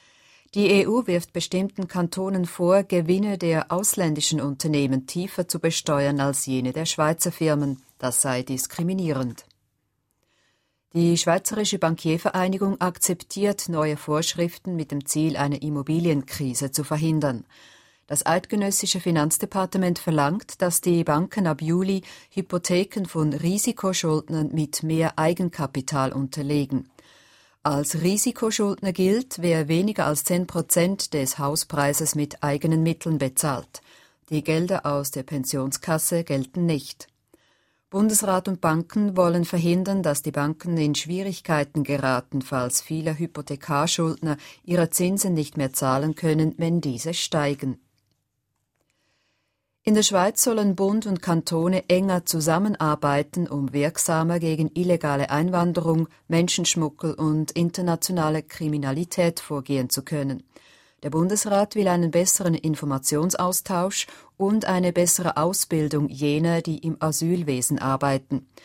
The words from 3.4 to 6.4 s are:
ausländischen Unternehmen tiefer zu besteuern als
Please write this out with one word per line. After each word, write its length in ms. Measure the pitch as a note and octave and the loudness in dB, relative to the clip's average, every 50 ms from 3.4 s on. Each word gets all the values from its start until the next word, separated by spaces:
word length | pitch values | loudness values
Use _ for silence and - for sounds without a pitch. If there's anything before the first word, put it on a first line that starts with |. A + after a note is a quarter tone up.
| F3+ E3 D#3+ D#3 - - | 0 0 0 0 0 0
ausländischen 720 | E3+ F3+ G#3+ - - G#3 F3+ D#3+ D3+ D3+ - - D#3+ D3 | -2 0 0 0 0 2 0 0 0 0 0 0 0 0
Unternehmen 680 | B2 C#3+ C#3 C3+ - D#3+ D3+ C#3+ C#3 C3 C3 C3 C3 | 0 -2 -4 -2 -2 0 2 2 2 2 0 -2 -2
tiefer 400 | - - F3 F3+ F#3+ - - F3 | -4 -6 -6 -6 -4 -4 -6 -4
zu 120 | - - D#3+ | -4 -4 -2
besteuern 600 | - E3 D#3+ - - - D3+ C#3+ C#3+ C#3+ C#3+ C#3+ | -2 -2 -2 0 -2 0 0 2 2 0 2 2
als 260 | C#3 C#3+ C3+ - | 0 0 0 -2